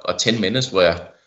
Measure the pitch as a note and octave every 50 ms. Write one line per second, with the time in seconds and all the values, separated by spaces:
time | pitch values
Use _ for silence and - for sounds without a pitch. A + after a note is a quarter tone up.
0 | - - F2+ - - A2+ A2+ A#2 G2 F#2 A#2 C3 B2+ - F2+ F#2+ F2+ E2+ E2+ E2
1 | - - - _ _